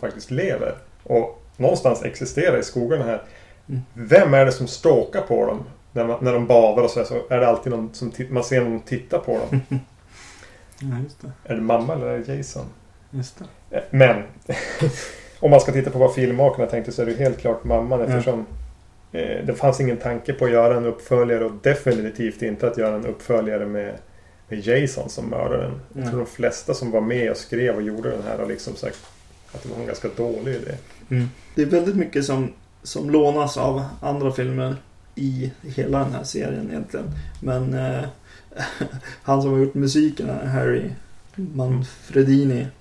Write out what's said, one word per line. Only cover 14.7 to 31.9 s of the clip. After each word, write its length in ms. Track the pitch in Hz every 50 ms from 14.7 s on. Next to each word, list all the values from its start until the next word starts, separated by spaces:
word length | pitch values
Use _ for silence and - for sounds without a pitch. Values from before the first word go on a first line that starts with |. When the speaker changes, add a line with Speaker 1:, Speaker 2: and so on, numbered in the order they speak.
| - -
Speaker 1:
<laughs> 600 | 165 147 - - - - - - - - - -
om 120 | - 147
man 80 | 143 135
ska 100 | - -
titta 180 | 135 135 127 131
på 80 | 127 127
vad 140 | 131 127 -
filmmakarna 500 | 135 127 123 120 123 143 135 - - 117 -
tänkte 220 | - 117 110 -
så 100 | 113 -
är 40 | 120
det 80 | 113 113
helt 240 | 117 139 127 113 -
klart 240 | - 120 113 - -
mamman, 360 | 120 120 113 117 120 131 123
Speaker 2:
Ja. 60 | 117
Speaker 1:
eftersom, 340 | 131 127 123 117 131 120 113 110 - - - - - - - - - - - - -
eh, 340 | - 82 78 - - - -
det 80 | 135 -
fanns 220 | - 143 139 131 135
ingen 160 | 135 123 117
tanke 360 | 110 - 123 120 113 - - 131
på 120 | - 127
att 60 | 123
göra 260 | 120 117 117 120 123
en 80 | 120 120
uppföljare 600 | 117 113 - - - 131 123 120 120 117 110 113
och 60 | 110 104 104
definitivt 800 | - 135 143 143 - 131 120 110 107 110 107 - 117 107 107 -
inte 260 | 120 110 107 - -
att 100 | 117 -
göra 180 | 117 110 107 107
en 100 | 107 113
uppföljare 600 | 120 110 - - - 120 110 110 107 107 104 104
med, 280 | 104 104 104 101 101 104 - - - - - - - - - -
med 200 | - 110 107 95
Jason 420 | 113 120 139 147 131 - - - -
som 160 | - - 120
mördaren. 460 | 113 117 - - 123 127 127 127 - 131 135 - - -
Jag 120 | 139 127
Speaker 2:
Ja. 40 | 120
Speaker 1:
tror 100 | 120 123
de 60 | 113
flesta 480 | - - - 120 117 - - - - -
som 180 | - 127 117
var 100 | 110 110
med 300 | 107 113 123 123 117 110
och 60 | 107
skrev 380 | - - - 117 117 123 120 110
och 60 | 107
gjorde 280 | 107 107 107 113 117 127
den 140 | 120 107 104
här 100 | 110 110
har 80 | 107 107
liksom 280 | 107 107 107 - 117 110
sagt 240 | - - 107 104 - - - - - - - - - - - -
att 100 | 131 -
det 60 | 127
var 80 | 107
en 80 | 113 117
ganska 220 | 113 110 - - 107 -
dålig 380 | - 117 117 113 110 113 135 127
idé. 160 | 117 117 - 135 127 - - - - - -
Speaker 2:
Mm. 200 | 131 123 120 123 - - - - -
Det 60 | 151
är 40 | 147
väldigt 300 | 143 170 170 170 196